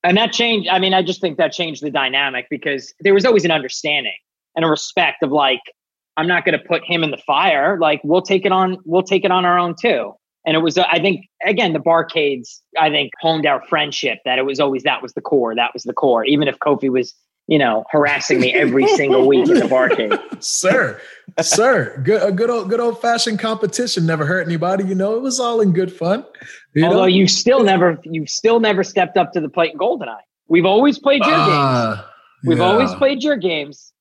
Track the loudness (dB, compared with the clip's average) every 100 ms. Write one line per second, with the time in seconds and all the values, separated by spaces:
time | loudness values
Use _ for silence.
0 | 2 2 0 0 0 0 0 0 2 0
1 | 0 -4 -4 -2 -2 -2 -8 -6 -6 -4
2 | -2 -2 -2 -4 -8 -8 -6 -6 -10 _
3 | 2 4 4 2 2 -2 -2 -8 -4 -4
4 | -4 -12 _ _ _ -2 0 0 -2 -2
5 | -2 -2 -2 0 0 -2 -6 _ _ _
6 | _ -4 -2 0 0 -2 -2 -4 -2 -4
7 | -2 -6 -2 0 2 2 0 2 0 0
8 | 0 0 2 0 2 2 0 -2 -2 -2
9 | 0 -2 2 2 2 2 0 -2 -2 0
10 | -4 -12 _ _ -2 0 0 0 0 0
11 | 0 -2 _ _ -2 0 0 0 2 2
12 | 0 -2 -2 -2 -10 -20 _ 0 0 0
13 | -6 -4 -2 0 0 -2 -2 -2 -2 -4
14 | -6 -6 -4 -2 -2 0 -2 0 -4 -4
15 | -8 -12 -2 0 0 -2 -4 -4 -8 -2
16 | 0 2 2 0 0 -2 -2 0 0 -2
17 | -4 _ _ _ -2 0 2 0 0 0
18 | 0 -2 -2 0 2 2 2 2 2 2
19 | 2 4 4 4 4 2 4 2 2 0
20 | -2 -4 -6 -12 -6 -2 0 0 0 -6
21 | -18 -20 -10 -6 -2 2 2 2 -2 -4
22 | 0 2 0 0 -2 -2 -2 -2 -2 -2
23 | -2 -2 -2 -4 -4 -2 -4 -4 -4 -2
24 | -2 -2 -2 -2 -2 -4 -2 -2 -2 -2
25 | -2 -2 -4 -4 -2 0 0 0 -2 -4
26 | -4 -4 -6 -20 -20 -20 _ 0 2 4
27 | 4 4 2 2 2 4 4 4 2 0
28 | -8 -8 -6 -2 2 2 2 0 -2 -2
29 | 0 0 0 -2 -4 -2 -2 0 -2 -2
30 | -8 -14 _ _ _ 2 4 4 4 2
31 | 0 2 2 2 2 2 2 0 -2 -4
32 | -12 -20 _ _ -2 2 2 2 0 0
33 | 0 0 -2 -2 -2 -4 -6 -14 -20 _